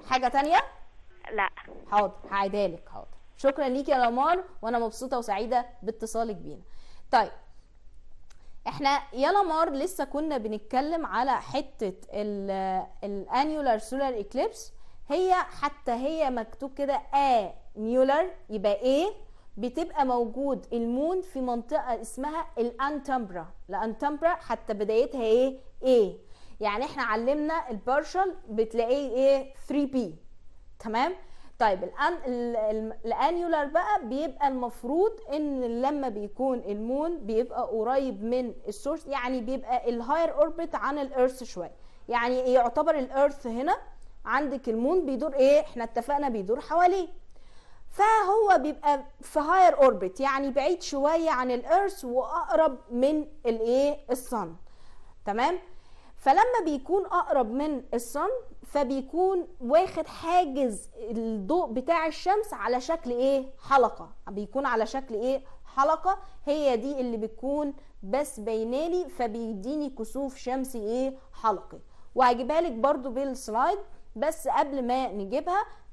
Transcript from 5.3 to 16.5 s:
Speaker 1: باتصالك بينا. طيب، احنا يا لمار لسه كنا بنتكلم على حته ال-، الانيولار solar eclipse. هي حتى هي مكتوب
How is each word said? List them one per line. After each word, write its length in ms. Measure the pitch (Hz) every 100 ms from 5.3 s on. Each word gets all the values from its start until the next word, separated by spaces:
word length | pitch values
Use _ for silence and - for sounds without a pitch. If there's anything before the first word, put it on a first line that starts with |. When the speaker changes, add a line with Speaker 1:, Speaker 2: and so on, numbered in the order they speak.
| 196 226 247 247 -
Speaker 1:
باتصالك 540 | 190 220 226 226 233 190
بينا. 260 | 156 147 - - - - -
طيب، 200 | 240 196 - - - - - - - - - - - - - -
احنا 340 | 147 269 285 277
يا 200 | 247 285
لمار 380 | 403 381 311 330
لسه 340 | 277 359 381
كنا 340 | 269 277 311 277
بنتكلم 680 | 214 214 - 254 294 330 269
على 260 | 196 262
حته 640 | 247 - - - - 208 185 -
ال-، 760 | 202 208 202 196 190 190 190 - -
الانيولار 760 | 208 202 190 247 302 311 269 220
solar 420 | - 262 269 240
eclipse. 520 | 202 247 403 - - - - - -
هي 260 | 294 370
حتى 580 | 359 - - 294 294 -
هي 380 | 233 269 320 285
مكتوب 440 | 240 220